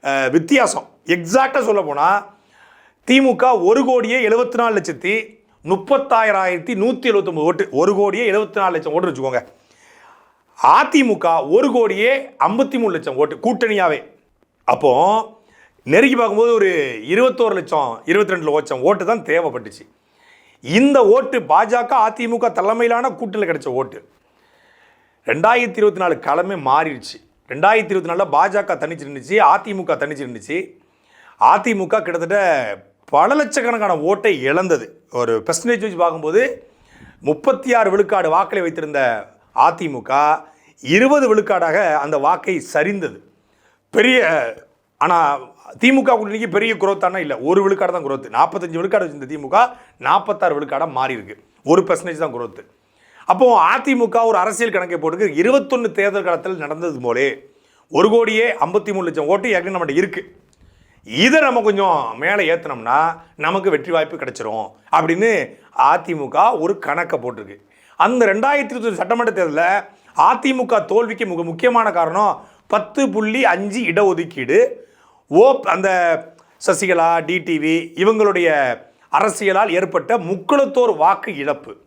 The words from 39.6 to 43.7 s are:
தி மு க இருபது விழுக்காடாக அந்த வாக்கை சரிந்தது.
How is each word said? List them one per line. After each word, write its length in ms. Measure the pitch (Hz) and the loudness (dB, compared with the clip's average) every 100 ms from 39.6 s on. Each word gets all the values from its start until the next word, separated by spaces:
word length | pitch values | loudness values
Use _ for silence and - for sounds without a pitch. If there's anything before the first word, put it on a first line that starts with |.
| 147 | 2
தி 160 | 170 165 | 2 -8
மு 120 | 131 | -8
க 100 | 101 135 147 156 - _ _ _ | -2 0 2 0 -4 _ _ _
இருபது 420 | 131 180 262 294 254 | 0 4 4 4 4
விழுக்காடாக 520 | 214 - 190 170 175 185 151 | 2 2 0 0 0 0 0
அந்த 180 | 143 151 | 0 0
வாக்கை 360 | 143 175 - 175 | 0 0 -2 -6
சரிந்தது. 540 | - 151 160 202 151 98 _ _ _ _ _ | -4 -2 -2 -4 -8 -10 _ _ _ _ _